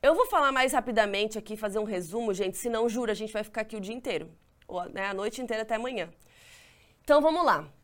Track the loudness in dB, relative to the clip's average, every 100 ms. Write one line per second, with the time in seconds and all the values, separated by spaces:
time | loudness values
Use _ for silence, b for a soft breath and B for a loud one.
0 | 6 4 4 4 4 4 2 2 0 2
1 | 2 2 -2 -4 -10 -6 -4 -2 -2 -4
2 | -4 -4 -2 -2 -2 -4 -4 0 0 0
3 | -2 -4 -4 -6 -6 -8 -8 -8 -8 -8
4 | -6 -6 -6 -18 _ _ -12 -10 -8 -6
5 | -4 -4 -6 -6 -6 -4 -2 -4 -4 -6
6 | -8 -12 b b b b b b b b
7 | 4 6 6 4 4 2 0 _